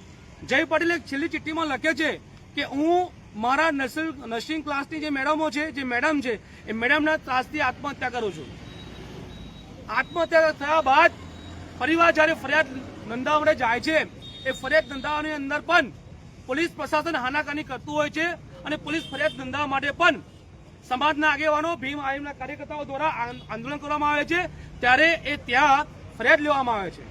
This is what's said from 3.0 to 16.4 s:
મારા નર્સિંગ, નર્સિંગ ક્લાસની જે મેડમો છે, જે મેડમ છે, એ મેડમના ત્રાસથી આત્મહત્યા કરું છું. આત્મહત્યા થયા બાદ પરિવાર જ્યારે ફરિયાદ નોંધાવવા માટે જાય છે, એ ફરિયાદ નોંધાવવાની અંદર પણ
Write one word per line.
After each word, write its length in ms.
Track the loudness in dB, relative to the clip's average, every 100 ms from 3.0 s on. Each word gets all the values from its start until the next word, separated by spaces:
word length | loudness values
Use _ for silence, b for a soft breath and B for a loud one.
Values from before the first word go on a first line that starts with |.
| 0 -6 -16
મારા 360 | -4 0 4 2
નર્સિંગ, 380 | 2 -2 -4 -6 -6 -6
નર્સિંગ 380 | -6 -4 -6
ક્લાસની 380 | -4 -4 -4 -6
જે 80 | -4
મેડમો 400 | -2 0 0 0
છે, 140 | -2 -4
જે 120 | -4
મેડમ 380 | -2 0 2 2
છે, 100 | 0 -4 -8 B B
એ 60 |
મેડમના 440 | -2 2 4 2 0
ત્રાસથી 440 | 0 -2 -2 0 0
આત્મહત્યા 460 | -2 -6 -6 -4
કરું 200 | -2 -4 -6
છું. 140 | -10 -14 -16 -16 -16 -16 -14 -14 -14 -14 -16 -16 -18 -16 -4 -2
આત્મહત્યા 540 | 0 0 4 6 6
થયા 300 | 2 2 2
બાદ 300 | 6 8 6 4 -14 -16 -16 -16 -14 -4
પરિવાર 320 | 2 6 6 6
જ્યારે 200 | 4 2
ફરિયાદ 260 | 2 2 2 -4 -12 -12 -8
નોંધાવવા 380 | -4 0 4 4
માટે 160 | 4
જાય 180 | 2 2
છે, 160 | 2 2 0 -6 -16 -8 -6
એ 120 | -4
ફરિયાદ 320 | 2 2 2
નોંધાવવાની 460 | -2 -4 -2 -2 -4
અંદર 220 | -4 -4
પણ 320 | 2 4 4 -4 -18 -20 -20 -14